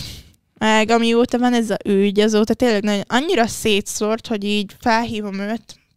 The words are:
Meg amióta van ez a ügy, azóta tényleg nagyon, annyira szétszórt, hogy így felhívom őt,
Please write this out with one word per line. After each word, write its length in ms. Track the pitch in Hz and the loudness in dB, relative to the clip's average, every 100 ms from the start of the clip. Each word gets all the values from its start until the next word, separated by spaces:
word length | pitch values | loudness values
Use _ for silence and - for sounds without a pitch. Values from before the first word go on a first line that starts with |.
| - - - _ _ _ | -8 -16 -20 _ _ _
Meg 300 | 214 214 220 | 0 2 4
amióta 480 | 233 226 233 247 240 | 2 4 2 2 0
van 160 | 247 | 2
ez 160 | 240 220 | 0 0
a 80 | 190 - | -4 0
ügy, 340 | 196 202 196 | 2 2 2
azóta 340 | 214 208 220 | 2 2 2
tényleg 300 | 226 247 208 | 2 2 2
nagyon, 200 | 208 202 - | 0 -2 -2
annyira 400 | 240 320 330 226 | -2 0 0 0
szétszórt, 800 | - 226 196 - - 208 226 - | -2 0 0 -2 -4 -2 -2 -4
hogy 160 | 214 | -6
így 320 | 202 208 202 - | -2 -2 -4 -4
felhívom 600 | 254 226 233 220 208 196 | 0 0 -2 -6 -8 -6
őt, 400 | 202 240 - - _ | -6 -8 -10 -20 _